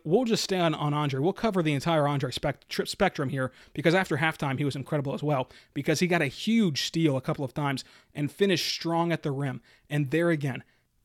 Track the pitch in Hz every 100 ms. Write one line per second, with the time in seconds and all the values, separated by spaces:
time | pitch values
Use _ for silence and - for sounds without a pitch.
0 | 151 208 240 208 - 185 170 156 147 147
1 | 147 131 160 190 226 190 156 143 170 160
2 | 143 143 139 - 151 - - - 175 -
3 | 185 - 135 135 127 - - - 139 160
4 | - 139 160 - 147 135 147 139 123 151
5 | 139 220 147 135 127 - _ 147 139 156
6 | 180 175 139 - - 226 196 131 - 165
7 | 160 131 - 151 135 - 143 131 - -
8 | _ 151 143 - 202 170 - - 165 165
9 | 170 160 156 135 139 131 - _ - 147
10 | 135 156 170 160 135 123 - _ _ _